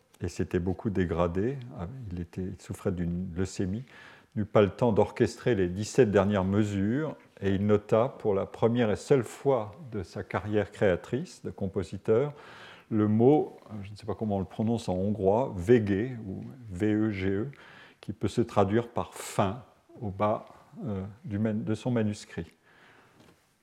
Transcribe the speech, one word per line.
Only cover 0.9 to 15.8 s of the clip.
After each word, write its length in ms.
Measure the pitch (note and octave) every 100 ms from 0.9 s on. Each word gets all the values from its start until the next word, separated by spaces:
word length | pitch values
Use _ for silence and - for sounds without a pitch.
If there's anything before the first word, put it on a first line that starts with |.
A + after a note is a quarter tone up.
| F#2+ F2+ E2 F2 F2 A2 C#3 B2 A#2 F2 C3+ A2+
il 80 | F2+
était, 220 | E2+ -
il 200 | F#2 G2+
souffrait 300 | - F#2+ G#2+
d'une 360 | F2+ E2+ F2 F#2
leucémie, 500 | E2+ F#2+ - G2 G#2 C3+ - - - _ A2+
n'eut 80 |
pas 180 | G#2 A2+
le 80 | G2+
temps 220 | - B2
d'orchestrer 640 | G2+ G#2 - A2+ - - A2
les 120 | F2+
dix-sept 440 | F2+ G#2+ - A#2
dernières 320 | G2 F#2+ G#2
mesures, 720 | F#2+ G2+ G#2+ G2+ G2+ B2+ D3+ - - -
et 160 | G2 F#2+
il 100 | G#2
nota 480 | G#2 - A2 B2+ -
pour 140 | G#2+
la 120 | G2 G2+
première 420 | - D3 A#2+ A2+
et 80 | F#2+
seule 280 | - C#3+
fois 480 | A2+ - C#3 C3 G#2 G2 C#3+
de 140 | G#2+
sa 180 | F2 G#2+
carrière 480 | F#2+ G2+ G2+ G#2 G2
créatrice 720 | - G#2+ F2 - B2 F3+ -
de 80 | -
compositeur 800 | - G2 G2+ G2+ G2 - A2+ C#3+ C#3+ - - - - _
le 200 | A2 G#2+
mot, 480 | G#2+ B2 D3+ A#2 - - G#2+
je 80 | G2
ne 60 | G#2+
sais 100 | G#2
pas 80 |
comment 220 | G2 A2 G2
on 20 |
le 60 |
prononce 440 | F2+ - A2 A2+ -
en 60 |
hongrois, 580 | F2+ G2 G2+ F#2+ G#2+ C3+ G#2
végé, 600 | F2 B2